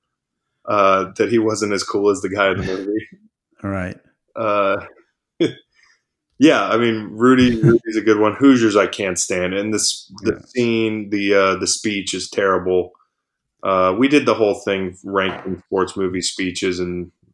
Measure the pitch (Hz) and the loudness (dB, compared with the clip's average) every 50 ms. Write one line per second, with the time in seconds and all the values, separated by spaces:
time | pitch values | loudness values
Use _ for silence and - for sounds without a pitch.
0 | _ _ _ _ _ _ _ _ _ _ _ _ _ - 107 104 98 98 95 95 | _ _ _ _ _ _ _ _ _ _ _ _ _ -2 0 2 4 4 4 2
1 | 95 90 - - 107 98 117 113 107 110 107 101 107 104 101 95 - - - 104 | 0 -2 -2 -2 0 2 2 2 2 0 -2 -2 -2 -2 -2 -2 -4 -4 -2 0
2 | 101 104 98 92 101 95 95 101 98 98 92 95 92 95 95 98 95 98 104 110 | 2 2 0 0 -4 -4 0 0 2 2 0 -2 -4 -4 -6 -6 -6 -6 -6 -6
3 | - - - - _ _ _ _ _ _ _ _ - 98 98 95 90 92 - - | -8 -10 -16 -20 _ _ _ _ _ _ _ _ -8 -6 -6 -6 -6 -8 -10 -14
4 | _ _ _ _ _ _ - - 113 107 104 101 98 98 98 101 - - - _ | _ _ _ _ _ _ -10 -6 -4 -2 0 0 0 0 -2 -2 -6 -12 -20 _
5 | _ _ _ _ _ _ _ - 170 127 - - _ _ _ _ _ _ _ _ | _ _ _ _ _ _ _ -2 -2 -2 -4 -6 _ _ _ _ _ _ _ _
6 | _ _ _ _ _ _ _ - 131 156 143 110 98 95 104 113 120 117 113 110 | _ _ _ _ _ _ _ 2 4 4 4 4 2 2 0 2 2 0 0 -2
7 | 107 98 - 107 120 127 127 127 127 123 117 110 110 117 117 117 - 113 110 110 | -6 -8 -2 2 4 4 6 6 4 4 2 2 4 4 4 4 2 -2 -4 0
8 | 101 110 107 104 107 107 101 - 135 139 131 120 113 107 98 101 95 90 - - | 2 2 4 4 2 2 2 4 4 4 6 6 4 4 4 2 2 0 -2 -4
9 | 104 95 90 - - - 95 90 90 90 95 98 104 110 107 101 - - - - | -4 -4 -4 -4 -4 -4 -4 -2 -2 -2 -4 -4 -4 -4 -2 -2 -2 -4 -4 -6
10 | - - 95 107 107 110 104 - - _ - 127 120 117 113 113 110 110 107 110 | -12 -20 -16 -6 -4 -4 -4 -4 -8 _ -4 -2 0 0 0 0 0 -2 -4 -6
11 | 104 98 104 101 101 98 101 98 95 95 95 92 98 87 - - - 110 104 101 | -6 -6 -4 -2 0 2 4 4 4 2 2 0 -2 -4 -4 -4 -4 -4 -4 -4
12 | 92 - - 92 90 - - - 101 98 92 90 90 92 92 90 87 - - _ | -6 -6 -6 -8 -8 -6 -4 0 0 2 0 0 0 0 0 0 -2 -4 -8 _
13 | _ _ _ _ _ _ _ _ _ _ _ _ - 95 95 92 92 92 92 110 | _ _ _ _ _ _ _ _ _ _ _ _ -4 0 0 2 2 2 2 2
14 | 131 135 147 143 120 120 110 107 110 101 95 - - 101 98 95 95 90 92 - | 2 4 4 2 4 2 2 2 2 0 0 -2 -4 -4 -4 -4 -4 -6 -10 -12
15 | - 98 98 98 95 95 85 - - 95 92 85 - - 101 95 92 - - 101 | -10 -6 -4 -2 -2 -2 -4 -8 -10 -10 -10 -10 -8 -4 -4 -2 -2 -2 -4 -4
16 | 95 90 92 92 87 - - - 95 90 87 - 98 95 90 90 90 90 90 87 | -6 -4 -4 -6 -6 -6 -6 -6 -6 -6 -6 -4 -4 -4 -4 -4 -6 -6 -6 -8
17 | 87 82 _ _ _ _ | -10 -12 _ _ _ _